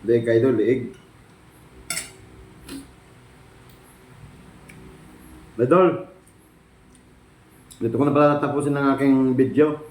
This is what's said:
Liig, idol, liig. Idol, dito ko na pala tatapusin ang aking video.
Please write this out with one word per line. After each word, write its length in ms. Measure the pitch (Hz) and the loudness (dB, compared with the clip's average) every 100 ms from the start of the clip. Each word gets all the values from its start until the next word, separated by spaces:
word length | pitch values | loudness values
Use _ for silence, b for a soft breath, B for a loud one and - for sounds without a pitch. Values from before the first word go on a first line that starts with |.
| 101 | 0
Liig, 160 | 117 117 | 0 2
idol, 320 | 117 131 113 | 2 2 0
liig. 320 | 107 123 - - - - - - - - - - - - - - - - - - - - - - _ - - - - - - - - - - - - - - - - - - - - - - - - - | 0 -2 -4 -16 -20 -20 -20 -20 -20 -20 -20 -20 -14 -14 -14 -20 -20 -20 -20 -20 -20 -20 -20 -20 _ -20 -20 -20 -20 -20 -20 -20 -20 -20 -20 -20 -20 -20 -20 -20 -20 -20 -20 -20 -20 -20 -20 -20 -20 -4
Idol, 480 | 127 175 180 - - - _ _ _ _ _ _ _ - _ _ _ _ _ _ _ - | 2 4 2 0 -12 -20 _ _ _ _ _ _ _ -20 _ _ _ _ _ _ _ -8
dito 160 | 113 | -6
ko 100 | 117 143 | -2 0
na 60 | 147 | 2
pala 260 | 147 143 | 2 0
tatapusin 320 | 143 143 151 | -2 -4 -4
ang 240 | 143 139 135 | -2 -2 0
aking 400 | 139 135 131 127 | 2 2 2 2
video. 400 | 131 139 151 151 - | 0 2 0 0 -14